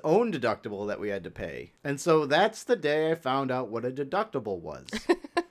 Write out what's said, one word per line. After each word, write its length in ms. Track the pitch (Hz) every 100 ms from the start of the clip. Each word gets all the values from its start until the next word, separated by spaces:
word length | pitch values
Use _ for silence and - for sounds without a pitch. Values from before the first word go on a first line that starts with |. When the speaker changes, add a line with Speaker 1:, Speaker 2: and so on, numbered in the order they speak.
Speaker 1:
own 260 | 156 185 240
deductible 540 | 156 113 104 110 101 104
that 120 | 98
we 80 | 101
had 160 | 98
to 60 | 85
pay. 420 | - 87 64 - _
And 160 | 143 143
so 260 | 175 156 143
that's 380 | 151 208 -
the 120 | - 233
day 340 | 147 151 160
I 40 |
found 360 | 160 127 135 131
out 180 | 127 113
what 160 | 113 123
a 40 |
deductible 720 | 127 139 185 220 135 104 92
was. 260 | 80 67 -
Speaker 2:
<laughs> 40 | 214 - 359 - - 349